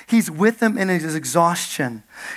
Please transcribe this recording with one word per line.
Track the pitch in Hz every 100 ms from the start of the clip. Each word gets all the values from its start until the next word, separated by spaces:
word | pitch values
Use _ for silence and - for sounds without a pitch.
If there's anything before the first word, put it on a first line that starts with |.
| -
He's | 226 185
with | 156 214 226
him | 226 202
in | 190
his | 180 156
exhaustion. | 156 127 151 170 175 - - 127 113 - - -